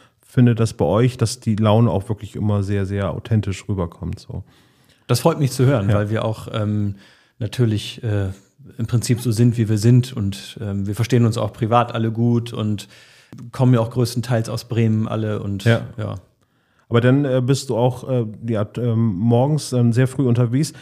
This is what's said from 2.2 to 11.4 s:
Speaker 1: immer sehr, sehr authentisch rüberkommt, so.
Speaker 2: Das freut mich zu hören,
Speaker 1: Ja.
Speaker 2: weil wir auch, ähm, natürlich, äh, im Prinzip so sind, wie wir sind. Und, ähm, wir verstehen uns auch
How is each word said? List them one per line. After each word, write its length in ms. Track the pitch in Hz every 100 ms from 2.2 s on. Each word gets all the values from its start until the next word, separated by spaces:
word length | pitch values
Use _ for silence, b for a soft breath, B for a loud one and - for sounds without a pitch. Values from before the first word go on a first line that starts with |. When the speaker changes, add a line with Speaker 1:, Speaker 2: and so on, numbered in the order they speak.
| 101 -
Speaker 1:
immer 280 | 104 104
sehr, 220 | 95 101 98
sehr 260 | 101 95
authentisch 560 | - - 110 101 90 -
rüberkommt, 500 | 98 85 - 85 95
so. 240 | - 87 - b b b b b -
Speaker 2:
Das 140 | 120
freut 180 | 165 151
mich 120 | 131
zu 140 | - 127
hören, 240 | 131 101
Speaker 1:
Ja. 60 | 101
Speaker 2:
weil 140 | 104
wir 160 | 110 113
auch, 240 | 107 -
ähm, 420 | 113 104 104 101 98 B B B B
natürlich, 640 | 107 - 117 107 - -
äh, 240 | 117 104 95 98 _ _ - -
im 100 | 110
Prinzip 340 | 117 107 117
so 100 | 123
sind, 260 | 107 120 117
wie 120 | 107
wir 80 | 107
sind. 360 | 113 123 123
Und, 440 | - 98 98 - -
ähm, 260 | 104 98 98
wir 80 | 101
verstehen 300 | 113 123 117
uns 120 |
auch 160 | 113